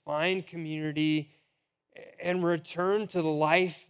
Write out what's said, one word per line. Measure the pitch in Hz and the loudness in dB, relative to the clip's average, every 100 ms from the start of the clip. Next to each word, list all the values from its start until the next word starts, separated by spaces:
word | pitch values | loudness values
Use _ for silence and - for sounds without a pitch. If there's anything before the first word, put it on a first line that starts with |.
| - | -6
find | 147 165 190 185 | -2 0 0 -4
community | 170 160 156 156 151 156 156 151 _ _ _ _ _ _ - - - | -10 -8 -4 -4 0 2 0 -2 _ _ _ _ _ _ -20 -20 -8
and | 175 180 | -2 0
return | 175 170 170 165 180 208 214 | 2 0 -2 -4 0 0 0
to | 185 | -2
the | 160 | 0
life | 151 151 170 185 156 - | 2 4 4 2 -2 -2